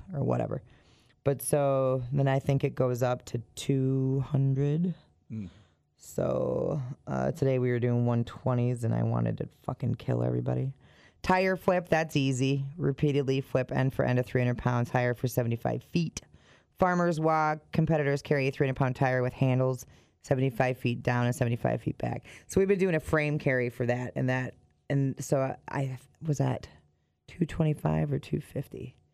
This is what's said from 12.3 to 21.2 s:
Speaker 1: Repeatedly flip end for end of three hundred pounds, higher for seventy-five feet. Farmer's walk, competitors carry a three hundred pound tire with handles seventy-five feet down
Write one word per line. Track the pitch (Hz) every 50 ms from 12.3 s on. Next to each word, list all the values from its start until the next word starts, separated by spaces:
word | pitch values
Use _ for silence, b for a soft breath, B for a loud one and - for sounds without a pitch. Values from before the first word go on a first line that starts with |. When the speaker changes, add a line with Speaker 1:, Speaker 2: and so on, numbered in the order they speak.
| 135 123 131 135 139 139 139 139 143 175
Speaker 1:
Repeatedly | 143 143 135 - - 151 139 143 139 123 135 135
flip | 135 - - 135 127 -
end | 139 135 131 135 -
for | - 135
end | 127 123 123
of | 127
three | - - 127
hundred | 123 123 120 120
pounds, | - 127 123 120 120 -
higher | - 127 123 123 123
for | - - 123
seventy-five | - - 123 117 117 117 - 120 117 120 -
feet. | - - 175 170 160 - - - _ b b b b b b b b b -
Farmer's | 190 180 180 175 175 170 175 151
walk, | 156 160 160 156 156 151 151 156 - _
competitors | - - 160 151 165 151 147 139 139 143
carry | - - 156 143 135 135
a |
three | 135 - 147 135
hundred | 131 -
pound | 139 127 127
tire | - 139 131 127 127 123
with | 127 -
handles | - 139 131 127 127 131 131 131 123 - b b b b b b b
seventy-five | - - 143 127 131 131 117 110 135 127 127 -
feet | - 123 120 123
down | - - 123 123